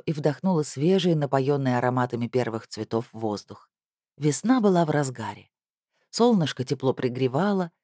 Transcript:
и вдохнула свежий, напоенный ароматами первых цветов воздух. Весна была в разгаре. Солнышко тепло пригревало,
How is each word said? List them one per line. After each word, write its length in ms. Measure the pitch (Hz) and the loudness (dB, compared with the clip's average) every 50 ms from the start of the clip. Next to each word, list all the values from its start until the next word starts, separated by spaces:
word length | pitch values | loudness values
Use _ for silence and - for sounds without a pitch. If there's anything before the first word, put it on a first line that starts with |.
| - | -4
и 80 | - 156 | -6 -6
вдохнула 500 | 151 147 156 139 - - 190 180 156 147 | -2 -2 -2 -2 0 -2 0 0 0 0
свежий, 520 | - - 131 147 175 190 190 165 180 165 | -2 -4 0 2 2 2 4 2 2 2
напоенный 640 | 151 143 135 131 139 131 143 143 139 135 131 123 | 2 0 0 0 0 2 2 0 0 0 0 0
ароматами 500 | 123 123 123 123 127 123 123 127 120 120 | 2 0 0 0 0 -2 -2 -2 -6 -6
первых 400 | 110 - 127 120 113 113 110 - | -2 -2 -2 0 0 -4 -6 -8
цветов 420 | - - 107 110 - 113 113 113 - | -10 -10 -10 -6 -4 -4 -4 -4 -4
воздух. 580 | - 110 113 107 104 95 - - 104 - - _ _ _ _ _ _ _ _ _ _ | -8 -6 -4 -4 -4 -6 -8 -14 -20 -20 -20 _ _ _ _ _ _ _ _ _ _
Весна 440 | - 143 151 139 - - 220 262 254 | -2 0 0 0 0 2 2 2 4
была 240 | 208 202 185 170 165 | 4 4 4 4 4
в 40 | 151 | 2
разгаре. 600 | 151 147 143 131 123 117 107 101 104 98 - _ _ _ _ _ _ _ _ _ _ _ _ _ | 2 0 -2 -2 -4 -8 -10 -10 -10 -12 -18 _ _ _ _ _ _ _ _ _ _ _ _ _
Солнышко 520 | - - 233 247 233 190 156 131 - - 127 | 0 2 4 4 4 4 2 0 -2 -6 -4
тепло 300 | - 143 131 131 131 - | -4 -4 0 0 -2 0
пригревало, 800 | - 127 120 123 123 131 123 123 147 190 208 202 190 180 170 - _ | 0 -2 -4 -2 -2 -2 0 0 0 0 0 0 -2 -2 -4 -8 _